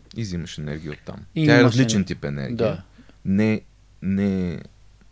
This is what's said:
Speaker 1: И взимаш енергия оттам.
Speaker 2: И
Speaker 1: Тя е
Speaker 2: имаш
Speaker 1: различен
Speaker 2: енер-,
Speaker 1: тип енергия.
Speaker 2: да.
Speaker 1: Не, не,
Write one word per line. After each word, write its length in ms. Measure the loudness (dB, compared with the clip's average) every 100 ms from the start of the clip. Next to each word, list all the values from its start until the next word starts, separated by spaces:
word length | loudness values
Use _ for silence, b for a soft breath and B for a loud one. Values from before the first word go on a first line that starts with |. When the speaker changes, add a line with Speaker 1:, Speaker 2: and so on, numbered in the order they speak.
| -12 -8
Speaker 1:
И 60 |
взимаш 360 | -6 -6 -8 -8
енергия 340 | -8 -8 -10
оттам. 240 | -12 -12 -16 -10
Speaker 2:
И 120 | 0 4
Speaker 1:
Тя 100 | 6
е 40 |
Speaker 2:
имаш 120 | 6
Speaker 1:
различен 280 | 6 4 2
Speaker 2:
енер-, 60 | 0
Speaker 1:
тип 180 | -4
енергия. 320 | -6 -6 -6 -2
Speaker 2:
да. 260 | -2 -2 -10 B B B
Speaker 1:
Не, 360 | -2 2 2 0 -4 -20 -20 -10
не, 600 | -4 0 0 0 -2 -6 -12 -20 -20 -20 -20